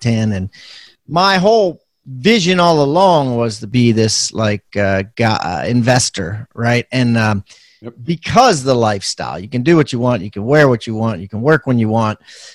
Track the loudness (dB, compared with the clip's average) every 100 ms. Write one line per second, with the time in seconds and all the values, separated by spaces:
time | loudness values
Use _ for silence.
0 | -2 -2 -2 -4 -6 -12 -20 -20 -20 _
1 | -6 0 2 2 2 2 2 -4 _ _
2 | -18 -2 2 2 2 2 2 4 2 2
3 | 4 4 2 -2 -2 -4 -4 2 2 4
4 | 0 0 -4 -2 -2 -4 _ -4 0 -2
5 | -4 -2 0 0 -4 -6 -2 0 2 2
6 | 0 -6 -8 -10 -12 -4 -2 -2 -2 -2
7 | 0 2 0 -2 -6 -18 _ _ -20 -12
8 | -8 -8 -2 2 4 2 0 0 0 -2
9 | -6 -8 -8 -10 -8 -4 2 2 2 0
10 | -2 -2 -4 -8 0 4 4 2 -4 -4
11 | -4 -6 -8 -4 0 0 0 0 0 0
12 | -2 -4 -12 -20 -20